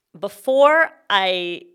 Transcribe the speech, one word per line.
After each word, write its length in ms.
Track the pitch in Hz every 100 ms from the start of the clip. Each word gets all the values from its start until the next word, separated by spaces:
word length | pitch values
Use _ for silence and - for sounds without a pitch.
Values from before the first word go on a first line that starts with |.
| _ 160
before 720 | 196 - - 269 285 320 320 - -
I 520 | 202 190 185 175 175 -